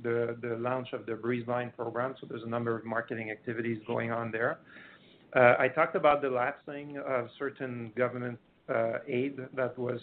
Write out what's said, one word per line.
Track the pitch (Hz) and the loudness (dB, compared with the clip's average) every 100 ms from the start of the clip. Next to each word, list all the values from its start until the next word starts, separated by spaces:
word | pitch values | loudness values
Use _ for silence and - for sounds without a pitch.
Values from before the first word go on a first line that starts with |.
the, | 120 117 117 117 | -2 0 0 -2
the | 120 117 | -4 -2
launch | 120 131 123 | 0 -2 -2
of | 123 - | -8 -6
the | |
Breezeline | 110 117 123 117 123 123 | -4 0 -2 0 -2 -2
program. | - 117 117 131 131 | -6 -6 -2 -4 -4
So | 135 | -10
there's | 117 | -10
a | 113 | -4
number | 117 117 113 | -2 0 -2
of | |
marketing | 110 113 113 113 110 | -2 -4 -2 -6 -6
activities | 107 - 113 117 110 - | -6 -6 -4 -2 -2 -2
going | 117 117 | -2 0
on | 117 117 | -2 -2
there. | 110 123 165 - - - - - - - | 0 -2 -2 -12 -20 -20 -20 -20 -20 -2
Uh, | 135 123 127 | 8 8 10
I | 131 | 4
talked | 156 165 190 | 4 2 6
about | 151 143 | 6 6
the | 139 | 2
lapsing | 123 123 143 - 143 147 143 | 2 0 -2 -10 -10 -8 -8
of | 139 131 113 - | -2 -2 -2 -4
certain | 139 - 131 120 113 127 | -6 -4 -6 -6 -6 0
government, | 123 123 123 120 _ _ - | 0 0 -6 -8 _ _ -4
uh, | 120 113 117 - | 0 0 -2 -2
aid | 123 135 - 131 | 0 0 -2 -10
that | 131 123 127 | -2 -2 -2
was | 123 117 | -4 -4